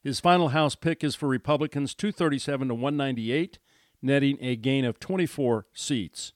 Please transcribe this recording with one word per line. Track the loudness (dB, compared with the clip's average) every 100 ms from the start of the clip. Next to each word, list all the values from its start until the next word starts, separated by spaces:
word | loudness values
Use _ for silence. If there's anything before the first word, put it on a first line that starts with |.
His | -4 0
final | 4 4 4
House | 2 0
pick | 0 -4 -2
is | -2
for | -2 -2
Republicans | -2 0 0 0 -2 -4
two | -2 -4
thirty-seven | 0 0 0 -4 -4 -2
to |
one | -2 -2
ninety-eight, | 0 -2 -2 0 0 -2 -8 _ _ _ _
netting | 2 4 4 2
a | -2
gain | -2 2 2
of | 0 -2
twenty-four | -4 -2 0 0 2 2 -2
seats. | -12 -2 -2 -2 -10 -14